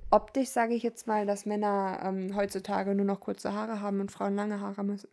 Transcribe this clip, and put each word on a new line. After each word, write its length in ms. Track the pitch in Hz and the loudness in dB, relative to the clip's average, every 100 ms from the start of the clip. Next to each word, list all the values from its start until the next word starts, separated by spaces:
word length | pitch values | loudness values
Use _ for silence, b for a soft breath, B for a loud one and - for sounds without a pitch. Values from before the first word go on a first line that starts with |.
| - | 4
optisch 380 | 214 - 269 254 | 4 4 -2 0
sage 260 | - 226 | 2 2
ich 80 | 233 | 2
jetzt 240 | 233 - - | 0 -4 -2
mal, 200 | 214 202 | 0 2
dass 180 | 202 | 0
Männer, 560 | 208 208 208 202 196 - | 0 0 2 2 0 -2
ähm, 300 | 190 190 185 196 | -2 -2 -2 -2
heutzutage 580 | 202 196 190 196 196 | -2 -2 -4 -2 2
nur 100 | 196 | 4
noch 160 | 196 196 | 4 2
kurze 320 | - 196 202 | -2 -4 -2
Haare 280 | 202 220 220 | -2 -4 -4
haben 200 | 202 202 | -2 0
und 100 | 196 | -2
Frauen 240 | - 202 | -2 -2
lange 260 | 202 208 208 | 0 -2 -4
Haare 220 | 202 202 | -6 -4
müssen, 240 | 202 202 - | -2 -4 -6